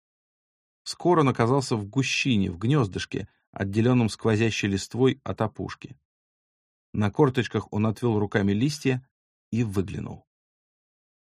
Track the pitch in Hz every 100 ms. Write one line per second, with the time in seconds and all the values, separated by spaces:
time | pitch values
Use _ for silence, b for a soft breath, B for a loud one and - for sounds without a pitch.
0 | _ _ _ _ _ _ _ _ - -
1 | 170 165 135 120 117 139 131 113 101 131
2 | 131 - 139 107 95 85 113 147 92 90
3 | - - 98 _ _ - 98 107 120 123
4 | 107 - 113 107 113 - 104 98 - 113
5 | 131 - - 98 107 - - - - -
6 | _ _ _ _ _ _ _ _ _ 107
7 | 104 - 143 127 107 107 - 104 110 104
8 | 120 104 101 107 101 104 143 147 131 131
9 | - _ _ _ _ 113 110 98 87 -
10 | - - _ _ _ _ _ _ _ _
11 | _ _ _